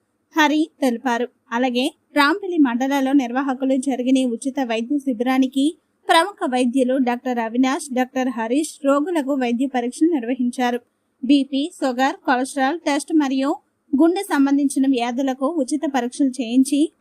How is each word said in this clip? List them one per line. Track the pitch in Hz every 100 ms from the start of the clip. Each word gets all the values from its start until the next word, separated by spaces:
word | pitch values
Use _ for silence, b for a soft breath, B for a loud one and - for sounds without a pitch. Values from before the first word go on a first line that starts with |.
| _ _ _ 320
హరి | 302 302 330 -
తెలిపారు. | 269 233 254 233 247 _ - 233
అలాగే | 262 240 269 - _ 294
రాంపల్లి | 285 392 381 349 269
మండలంలో | 233 269 277 262 285
నిర్వాహకులు | 240 254 277 254 269 269 277
జరిగిన | 240 247 269 254
ఉచిత | 226 269 262 247
వైద్య | 226 233 294
శిబిరానికి | 269 220 247 262 262 269 285 - _ _ -
ప్రముఖ | 330 370 403 330
వైద్యులు | 254 254 269 254 269 240
డాక్టర్ | 247 254 240 226
అవినాష్, | 240 262 320 339 247
డాక్టర్ | 254 262 254 226
హరీష్ | 226 269 320 -
రోగులకు | 277 285 294 339 262 277
వైద్య | 247 233 269
పరీక్షలు | 254 240 - 320
నిర్వహించారు. | 311 226 254 240 247 247 240 _ _ _ _
బీపీ, | 233 285 269 269 320 -
షుగర్, | 269 240 269 381 -
కొలెస్ట్రాల్ | 254 262 285 262 330 311
టెస్ట్ | 277 - 311
మరియు | 277 269 269 247 _ _ -
గుండె | 269 330 370 403
సంబంధించిన | 302 277 277 277 294 269
వ్యాధులకు | 254 240 247 277 262 277 339
ఉచిత | 247 285 311
పరీక్షలు | 269 240 - 277 247
చేయించి | 226 247 262 285 320 _